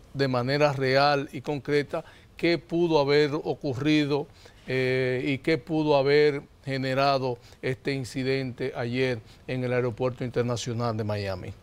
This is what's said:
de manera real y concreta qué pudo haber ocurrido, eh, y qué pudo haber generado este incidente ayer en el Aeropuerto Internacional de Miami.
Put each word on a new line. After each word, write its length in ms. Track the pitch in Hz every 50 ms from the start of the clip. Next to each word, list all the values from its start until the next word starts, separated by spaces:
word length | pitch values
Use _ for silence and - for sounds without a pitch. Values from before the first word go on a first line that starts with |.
| - - -
de 140 | 135 143 135
manera 460 | 131 123 120 127 139 147 147 147 139
real 560 | 131 135 131 131 135 143 147 147 139 139 -
y 100 | - -
concreta 600 | - - 151 143 - - 143 147 143 - - 165 - - - - - - - -
qué 200 | - 170 170 160
pudo 420 | - - 170 170 175 165 160 147
haber 320 | 139 135 143 147 151 147 135
ocurrido, 920 | 160 - 175 143 - - 147 123 113 143 151 151 151 147 139 147 139 151 - - - - - - - - -
eh, 540 | 127 131 131 127 131 127 131 127 127 123 143
y 120 | 151 139 131
qué 180 | - 165 160 151
pudo 380 | - - 160 156 151 151 147
haber 460 | 139 135 143 143 147 147 151 139 143 147 - _ - -
generado 720 | 139 135 135 131 135 131 131 139 143 139 135 131 131 123 - - - - -
este 320 | - 131 131 - - 147 139
incidente 800 | 135 127 - - 135 127 131 135 135 135 131 117 - 127 135 -
ayer 440 | 147 123 120 120 131 131 127 123 117 - - - - - -
en 160 | 131 127 127
el 80 | 123 123
Aeropuerto 520 | 123 123 123 110 - 127 127 123 - 139
Internacional 720 | 123 - 127 120 120 123 117 - 127 117 117 120 120 113 110
de 60 | 113
Miami. 480 | 104 104 104 101 98 95 90 - - - -